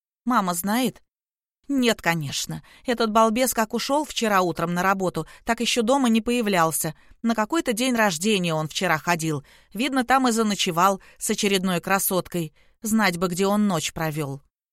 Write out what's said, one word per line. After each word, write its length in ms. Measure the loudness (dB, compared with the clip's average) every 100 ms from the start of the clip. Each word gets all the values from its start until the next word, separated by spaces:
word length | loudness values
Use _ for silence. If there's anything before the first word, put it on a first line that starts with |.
| _ _
«Мама 300 | -2 0 0
знает?» 480 | -2 -2 0 0 -4 _ _ _ _ _ _ -4
«Нет, 300 | 0 2 2
конечно. 600 | 0 -2 -2 -6 -8 -10 -14 -10
Этот 280 | -4 -2 2
балбес 420 | 4 4 4 0
как 200 | 0 -2
ушел 300 | -2 0 0
вчера 380 | -2 -2 0 2
утром 320 | 2 0 -2
на 80 | 0
работу, 460 | 0 0 -2 -4 -8 -8
так 160 | -4 -2
еще 220 | 0 0
дома 260 | 2 2 4
не 120 | 2
появлялся. 760 | 2 0 2 2 2 0 -6 -8 -18 -6
На 140 | -2 -2
какой-то 360 | 0 -2 -2
день 220 | 0 0
рождения 580 | 2 0 0 0 0 0
он 140 | -2 -4
вчера 320 | -2 0 0
ходил. 460 | 0 0 0 -4 -8 -20 _
Видно, 320 | -6 -2 -2
там 220 | 2 2 2
и 60 |
заночевал 680 | 2 0 0 -2 2 2 2 -6 -8
с 140 | -4
очередной 500 | 0 2 2 0 -2
красоткой. 720 | 0 0 0 -2 -2 -6 -6 _ _ _
Знать 360 | -2 0 0 0
бы, 100 | -2
где 180 | 0 0
он 220 | 2 2
ночь 240 | 0 -4
провел. 500 | -4 -4 -4 -6 -10 _ _ _